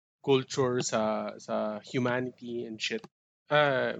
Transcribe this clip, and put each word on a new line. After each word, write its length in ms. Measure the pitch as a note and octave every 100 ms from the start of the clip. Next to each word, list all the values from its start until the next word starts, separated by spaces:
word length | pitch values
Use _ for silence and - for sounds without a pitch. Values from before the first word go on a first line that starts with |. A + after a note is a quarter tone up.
| _ _
culture, 560 | D3 C3 B2+ C#3+ B2+ B2
sa, 560 | B2 A#2 G#2+ G#2+ G#2 -
sa 480 | - A2 G#2+ G#2
humanity 800 | - C3+ B2 B2 B2 - A#2+ A#2+
and 160 | A#2+ A2
shit, 240 | - A2+ - _ _ _ -
ah, 440 | D3 C#3+ B2+ A#2+ A#2